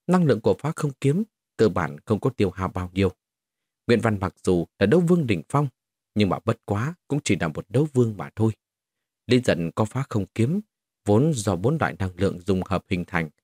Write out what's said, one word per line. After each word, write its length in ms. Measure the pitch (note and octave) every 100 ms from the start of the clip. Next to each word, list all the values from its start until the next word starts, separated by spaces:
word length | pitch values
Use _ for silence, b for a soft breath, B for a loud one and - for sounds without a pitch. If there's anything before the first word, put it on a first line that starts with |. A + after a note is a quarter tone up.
| -
năng 180 | F3+ D#3
lượng 160 | G#2+
của 140 | G#2+ F#2
phá 120 | D3 -
không 160 | D3 -
kiếm 220 | C#3 E3+ A3+ _ _ -
cơ 120 | A3
bản 280 | F#2+ C#2+ D2 -
không 140 | -
có 100 | -
tiêu 200 | - G2
hao 180 | F#2+ F2+
bao 240 | F#2 F2+
nhiêu. 180 | F#2 F#2+ - _ _ _ _ _ _ -
Nguyễn 120 | A#2
Văn 180 | A2+ G2+
mặc 140 | F#2 _
dù 220 | - F2+ E2 -
là 60 | G2+
đấu 140 | E3+
vương 280 | E3+ F3 B2
đỉnh 140 | E2+ -
phong, 180 | C#3+ C#3+ _ _ _ _ G#2
nhưng 140 | G2
mà 100 | D2 A2
bất 200 | - -
quá 300 | G2+ C#3 F3+ -
cũng 120 | C#3+
chỉ 120 | - F2+
là 80 | E2+
một 180 | E2 -
đấu 180 | A#2+ D#3
vương 240 | B2+ A2+ G2
mà 120 | C#2+ -
thôi. 160 | A2 - _ _ _ _ _ _ -
Lý 120 | B2 B2
Giật 120 | E2 E2+ -
có 100 | A2
phá 180 | C3 C3+
không 160 | G#2+ F#2+ -
kiếm, 260 | A#2 G3 - _ _ _ G#2
vốn 280 | G#2 D#3+
do 220 | C3 G#2 F2
bốn 220 | A2+ D#3+
loại 160 | F#2+ -
năng 120 | F#2+ F2+
lượng 220 | F#2+ F2 F#2
dung 140 | F#2+ -
hợp 200 | F2+ -
hình 160 | F2+ E2+
thành, 220 | F2 D#2 _